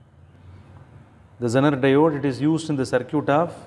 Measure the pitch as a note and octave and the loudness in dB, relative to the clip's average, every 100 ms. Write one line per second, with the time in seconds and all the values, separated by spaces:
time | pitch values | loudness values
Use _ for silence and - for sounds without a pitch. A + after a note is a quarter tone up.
0 | _ _ - - - - - - - - | _ _ -20 -20 -20 -20 -20 -20 -20 -20
1 | - _ - - A#2+ C3 D3 C3+ C3+ C#3 | -20 _ -20 -8 -2 2 2 2 2 4
2 | D#3+ C#3+ C#3 A#2+ D3 D#3+ D#3+ C#3 B2 E3 | 4 0 -4 -2 -2 -2 -4 -6 -2 -4
3 | E3 D3+ C#3 D3 E3+ - | -2 -4 0 0 0 -6